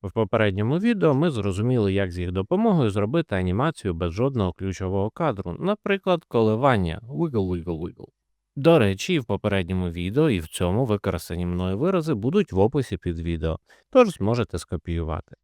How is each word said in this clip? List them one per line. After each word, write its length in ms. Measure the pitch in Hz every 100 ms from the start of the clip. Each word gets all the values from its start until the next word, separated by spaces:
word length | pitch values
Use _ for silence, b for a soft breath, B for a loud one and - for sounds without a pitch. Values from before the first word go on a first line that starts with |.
В 100 | 98
попередньому 640 | 113 107 113 107 98 107 156
відео 360 | 226 220 165
ми 160 | 135 170
зрозуміли, 600 | 123 101 92 117 127 101
як 200 | 98 98
з 60 | 87
їх 140 | 90
допомогою 580 | 90 95 180 226 180 117
зробити 460 | 101 104 160 156 98
анімацію 580 | 92 95 151 - 101
без 180 | 82 87
жодного 400 | 85 131 131 92
ключового 580 | - 95 92 95 98 101
кадру, 460 | - 165 101 90 85
наприклад, 680 | 180 208 - 196 190 175 _
коливання, 720 | 120 110 110 139 117 87 78 117
wiggle, 400 | 143 165 120 95
wiggle, 320 | 90 82 80
wiggle. 260 | 87 - - _ _ _ _ -
До 220 | 135 165
речі, 360 | 104 95 -
і 40 | 175
в 60 |
попередньому 680 | 120 101 107 98 87 92 90
відео, 400 | 85 87 117 160
і 100 | 98
в 80 | 78
цьому 360 | - 90 101
використані 600 | 127 104 101 87 - 87 87
мною 320 | 90 92 95
вирази 360 | 160 190 160
будуть 380 | 123 110 190 185
в 60 | 92
описі 380 | 104 143 131 95
під 240 | - 85
відео, 380 | 85 82 82 80 b b b
тож 180 | 262 233
зможете 500 | - 101 120 107 85
скопіювати. 760 | - 82 - 85 80 78 - -